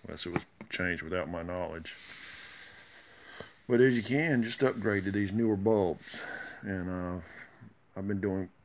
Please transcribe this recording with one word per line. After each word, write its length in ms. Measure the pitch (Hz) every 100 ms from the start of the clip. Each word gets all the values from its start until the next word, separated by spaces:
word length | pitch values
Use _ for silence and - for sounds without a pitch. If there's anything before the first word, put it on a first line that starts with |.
unless 220 | - 80 87
it 60 |
was 100 | 87 - _ -
changed 340 | - 92 85
without 280 | 78 90 78
my 120 | 87
knowledge. 520 | 85 90 85 82 80 - - - - - - - - - - - - - - - - - -
But 120 | 120
as 160 | 131 120
you 60 |
can, 400 | 107 139 165 127
just 200 | 117 -
upgrade 420 | 131 120 107 101
to 80 | 95
these 200 | 101 101
newer 240 | 107 113 101
bulbs, 640 | 101 107 90 76 - - - - - -
and, 280 | 104 95 90
uh, 300 | 90 90 90 - - - - - - _ -
I've 120 | 98
been 120 | 101
doing 300 | 98 95 90 _